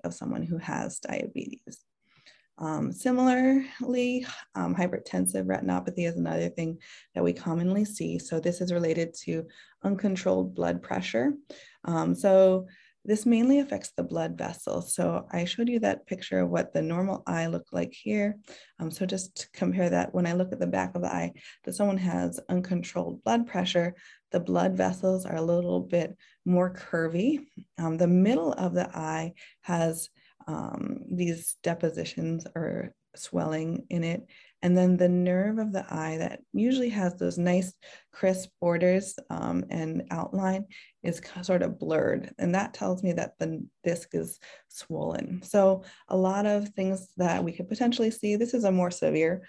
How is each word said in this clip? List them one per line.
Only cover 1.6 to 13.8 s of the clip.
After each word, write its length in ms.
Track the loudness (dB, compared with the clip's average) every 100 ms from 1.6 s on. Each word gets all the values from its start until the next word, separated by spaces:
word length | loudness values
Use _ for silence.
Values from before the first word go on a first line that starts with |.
| -16 -20 _ _ _ _ -20 -20 _ -10
Um, 320 | -6 -4 -4
similarly, 1400 | -2 0 4 4 6 6 4 2 -6 -4 0 0 -2 -6 -12 -12
um, 220 | -4 -2 0
hypertensive 720 | 0 -2 -4 -2 0 0 0
retinopathy 600 | 0 0 -2 -2 -2 -2
is 80 | -2
another 340 | -2 -2 -2
thing 280 | -2 -6 -6 -12 -20 -10 -2
that 80 |
we 100 | 0
commonly 520 | 0 -2 0 2 2 0
see. 340 | -2 -6 -6
So 200 | -4 -2
this 220 | -2 -2
is 100 | 0
related 440 | 0 0 0 -2 -6
to 240 | -6 -6 -6 -14 -20 _
uncontrolled 720 | -2 0 0 0 2 2 0
blood 300 | -2 -2 -2
pressure. 500 | -4 -4 -2 0 0 -2 -8 -20 -20 _ -4
Um, 280 | 0 0
so 540 | 2 6 8 8 6 -2 -14 _ _ -2
this 200 | 0 4
mainly 340 | 4 6 4
affects 340 | 4 -2